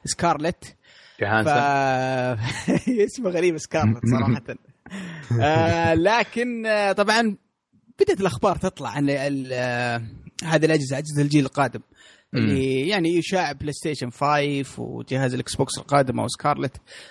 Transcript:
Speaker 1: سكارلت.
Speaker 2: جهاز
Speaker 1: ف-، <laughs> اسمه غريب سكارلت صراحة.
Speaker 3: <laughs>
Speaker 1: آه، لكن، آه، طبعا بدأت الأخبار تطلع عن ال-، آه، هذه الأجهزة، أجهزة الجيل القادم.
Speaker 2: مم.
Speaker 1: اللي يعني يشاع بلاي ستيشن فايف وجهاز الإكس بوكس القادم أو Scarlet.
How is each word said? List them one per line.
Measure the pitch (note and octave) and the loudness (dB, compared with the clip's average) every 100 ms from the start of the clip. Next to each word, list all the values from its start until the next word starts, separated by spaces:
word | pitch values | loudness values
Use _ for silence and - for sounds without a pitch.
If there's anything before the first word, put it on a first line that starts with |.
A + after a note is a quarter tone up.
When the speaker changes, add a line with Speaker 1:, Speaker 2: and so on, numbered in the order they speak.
| D3+ | -8
Speaker 1:
سكارلت. | - E3+ D3 D#3+ - - - _ - - - | -2 0 0 -2 -6 -12 -20 _ -20 -14 -6
Speaker 2:
جهاز | G2+ A2 A2+ | 0 2 4
Speaker 1:
ف-، | C#3+ C#3+ C#3 C3+ B2+ C3 C3 B2+ A#2 A#2+ - - - - | 2 4 2 2 0 0 -2 -2 -2 -4 -4 -2 -2 0
<laughs> | A3+ G#3 | 0 0
اسمه | - F#3 | 0 -2
غريب | F3 F3+ D#3 | 0 0 0
سكارلت | - D#3+ A2+ A2 A2+ | -2 0 0 2 0
صراحة. | A#2+ A2 G#2+ - | 2 2 0 -4
Speaker 3:
<laughs> | - _ _ - F#3+ F3+ D#3+ - A#2 | -14 _ _ -16 -14 -14 -12 -4 2
Speaker 1:
آه، | D3 D#3+ E3 E3 E3 | 4 4 2 2 2
لكن، | E3 F#3+ A#3 G#3 A#3 B3 A#3 A3 | 4 4 2 0 -2 -4 -4 -2
آه، | G#3+ G3+ | 0 2
طبعا | F#3+ G3+ A3+ A3+ G3 _ _ _ _ _ - | 2 2 2 2 -2 _ _ _ _ _ 0
بدأت | G4+ F#3 | 2 2
الأخبار | F#3 - G#3 D3+ | 0 2 0 0
تطلع | F#3 - B2 | -4 -4 -6
عن | C#3+ C#3+ | 0 0
ال-، | C#3 C#3+ C#3 B2+ | 0 -2 -4 -4
آه، | B2+ B2 A#2+ B2 A#2 A2+ - - - | -4 -2 -2 -2 -4 -6 -14 -14 -8
هذه | D#3+ D#3 D#3 | 0 4 4
الأجهزة، | D#3 C3 C3+ | 2 0 -6
أجهزة | D3+ D3 | -2 0
الجيل | C#3+ D3 C3 | 4 4 4
القادم. | C#3+ B2+ A#2 - _ - - _ | 0 -2 -2 -14 _ -20 -20 _
Speaker 2:
مم. | C3+ | 0
Speaker 1:
اللي | A#2 C#3 C3 C3 D#3 | 2 2 0 0 0
يعني | G3+ E3 F3 | 0 2 0
يشاع | - F#3 C#3+ | 0 -2 -2
بلاي | C#3 D3+ | -4 -8
ستيشن | - D#3+ C#3 B2 | -6 -6 -4 -6
فايف | - C#3+ D3 C#3+ C#3 C3+ A#2+ | -2 2 2 2 -2 -4 -8
وجهاز | A#2 B2 - C3 C3 | -10 -10 -4 0 0
الإكس | B2+ - - | -2 -4 -4
بوكس | C3+ - | -4 -4
القادم | - C#3+ C3 A#2+ | 0 2 2 0
أو | A#2+ | -4
Scarlet. | - D3 C#3 C3+ - - - - | -2 -2 0 -4 -8 -20 -20 -20